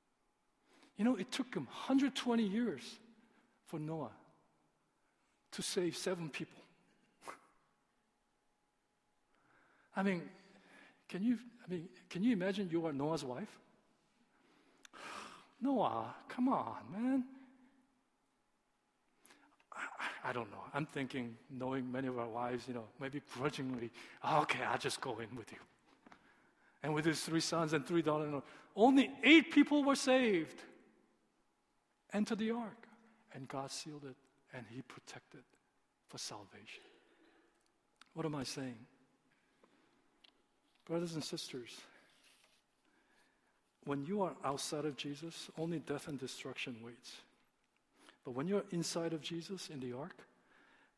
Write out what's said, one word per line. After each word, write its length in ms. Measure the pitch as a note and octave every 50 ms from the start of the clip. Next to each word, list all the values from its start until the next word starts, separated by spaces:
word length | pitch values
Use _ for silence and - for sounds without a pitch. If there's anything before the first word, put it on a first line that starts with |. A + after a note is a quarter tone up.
| _ _ _ _ _ _ _ _ _ _ _ _ _ _ _ - - - _
You 80 | - G3+
know, 100 | A#3+ B3+
it 160 | F#3 G3 -
took 240 | - - B3 - -
him 140 | F3+ C3 -
hundred 460 | - - - - C4+ C4+ C#4+ C4+ -
twenty 280 | - - B3 A#3 A3+ A3+
years 380 | G3 F#3+ A#3 B3 A3 D3+ - - - - - - - - - - _ _ _ _ _ _ _ _
for 120 | - - D#3
Noah 320 | D3+ D3+ D#3+ D#3+ C#3 G#2+ G2 - - - _ _ _ _ _ _ _ _ _ _ _ _ _ _ _ _ _ _ _ _ _ _ _ - -
to 100 | - F3
save 340 | - - G3 F3+ E3+ -
seven 320 | - - F3+ F3+ E3+ E3 D3+
people. 340 | - - D#3+ - - - - - _ _ _ _ _ _ _ _ _ _ - - - - - _ _ _ _ _ _ _ _ _ _ _ _ _ _ _ _ _ _ _ _ _ _ _ _ _ _ _ _ _ _ _ _ _ _ _ _ _ _ _ _ _ _ _ _ _ _ _ _ _ -
I 60 | G3 F#3+
mean, 200 | G3+ F#3 E3+ D3+ - - - - - - - - - - - - - - _ _ -
can 140 | - F3 G3+
you, 160 | B3 A#3+ G#3+ - - - - -
I 40 | E3+
mean, 180 | F3+ E3+ D#3+ - - - - -
can 140 | - F3 G#3
you 100 | B3+ A#3+
imagine 360 | F3+ F3+ G3 G3 G#3 G3+ F3
you 160 | D#3+ E3+ D#3+
are 60 | E3 C#3+
Noah's 320 | C3 C#3+ D#3 E3 D3+ C#3+
wife? 340 | B2 B2 C#3 G#3 - - - - _ _ _ _ _ _ _ _ _ _ _ _ _ _ _ _ _ _ _ _ _ _ _ - - -
<sighs> 40 | - - - - - - - - - - - _ -
Noah, 540 | A3 C#4+ C4+ A3 E3+ A#2 A2+ A2+ A2+ A#2 B2+ - - -
come 200 | - - B3 C4+
on, 280 | A#3 D3+ A#2 A2+ G#2+ - G#2+ A2+ E3+
man. 320 | G#3 A#3+ C4 C4+ C4 B3 - - - - - - - - - _ _ _ _ _ _ _ _ _ _ _ _ _ _ _ _ _ _ _ _ _ _ _ _ _ _ _ _ _ _ _ - - _ _ _ _ _ _ - -
I, 80 | -
I, 500 | - - - - - - - - - B2+
I 20 | B2
don't 180 | B2 A#2 G#2
know. 120 | G2+ G2 - - -
I'm 140 | C#3+ C#3
thinking, 500 | C#3 - D3 C3+ B2 - C3+ A#2+ A#2 A2+ A#2 - -
knowing 400 | C3+ B2 B2+ B2+ C3 C3+ B2 B2+
many 160 | B2 C3 C3+
of 120 | B2+ B2+ A#2+
our 100 | A#2 A#2
wives, 400 | A2 A#2+ B2 B2 B2+ A#2+ A2 C3
you 60 | A#2+
know, 100 | A#2+ A2 G#2+ - -
maybe 200 | C#3 C3+ C3+ D3 - - -
grudgingly, 560 | A#2+ C3 D3+ - - C3+ C3 B2+ A#2+ A#2 A2+ - - - - - - -
"Ah, 200 | - D#3 D3+ D3+
okay, 200 | - - B2+ B2
I'll 160 | - A#2+ B2
just 220 | - - - -
go 180 | - C3+ A2+ A2
in 160 | A#2 G#2 -
with 140 | A#2+ G#2+ -
you." 80 | G#2+ - - _ _ _ _ _ - _ _ - - - _ - - _ _ _ _ _ _ _ _ - -
And 100 | C#3+ D3+
with 100 | D3+ D3+
his 160 | E3 D3+ -
three 200 | - - D#3+ E3
sons 320 | D#3+ - E3+ E3 E3 D#3 D#3+
and 120 | D3 C3
three 180 | - F3 E3+ D#3
daughters, 380 | D#3 D3+ D3+ D#3 D3 D3 C3+ - - - - - - -
only 340 | F#3+ A3 C4+ C4+ C#4 A#3+ G3+ - - -
eight 260 | B3+ D#4 E4 - -
people 320 | - D4 C#4+ - D4 D4 C4+
were 140 | C#4 C4+
saved. 680 | - - C4 B3+ C4 B3+ A3 G3 E3 D#3 - - - - - - - - - _ _ _ _ _ _ _ _ _ _ _ _ _ _ _ _ _ _ _ _ _ _ _ - -
Enter 240 | G3+ G#3+ - A#3+
the 160 | F#3+ A3 A3 A#3
ark. 340 | A#3+ A#3 G3+ - - - - - - - - _ _ _ _ -
And 120 | C3 C3+
God 240 | - - C3+ C3+ C3+
sealed 340 | - - - D#3+ D3+ C#3+ C#3+
it, 120 | C3+ B2 _ _ _ _ _ _ _ -
and 100 | C3 A2+ G#2
he 120 | A2+ B2+ -
protected 600 | - - - _ - - C3+ _ _ - C3+ - _ _ _ _ _ _ _ _ _ _ _ _ _
for 100 | - B2
salvation. 640 | - - B2 G#2 G2+ F#2 - G#2 G#2 - - - - - - - _ _ _ _ _ _ _ _ _ _ _ _ _ _ _ _ _ _ _ _ - _ -
What 120 | D#3+ D#3+
am 80 | D#3 D3
I 100 | C#3+ B2+
saying? 340 | - - D3 C3+ B2+ A#2+ A2 A#2+ - _ _ _ _ _ _ _ _ _ _ _ _ _ _ - _ _ _ _ _ _ _ _ _ _ _ _ - _ _ _ _ _ _ _ _ _ _ _
Brothers 280 | - E3 E3+ F3 E3+ E3
and 80 | D#3 C3+
sisters, 540 | - F3 E3 - - - B2+ A#2 - - - - - - - - _ _ _ _ - - _ _ _ _ _ _ _ _ _ _ _ _ _ _ _ _ _ _ _ _ _ _ _ _ _ _ _ _ _ -
when 200 | D3+ C#3+ C#3+ C#3
you 160 | D#3+ G3+ G#3 F#3+
are 120 | E3 C3+ - -
outside 400 | C3+ C#3+ C3+ - - E3 D3 D3
of 120 | D#3 C#3
Jesus, 540 | - - C#3+ C#3+ C#3+ D#3+ E3 - - - - - D#3+
only 200 | D#3+ E3+ E3+ D3+
death 280 | B2 - D3 C#3 - -
and 100 | D3 B2
destruction 580 | B2+ A#2+ - - - C3+ B2 - - C#3+ A#2+ A2 A2+
waits. 300 | A#2+ A#2+ - - - - - - _ _ _ _ _ _ _ _ _ _ _ _ _ _ _ - - - _ -
But 80 | C#3 A#2+
when 160 | C3 D3 F#3
you're 160 | G3+ G3 G3 G3
inside 420 | F3+ E3+ D#3+ - - E3+ E3 E3 E3
of 80 | D#3
Jesus 480 | C3+ - E3+ E3+ D#3+ - G3 F3+ - -
in 120 | E3 C3+
the 120 | C3 B2 A#2+
ark, 240 | B2+ D3+ F#3 - - - _ _ _ _ _ _ - - - - - _ _ _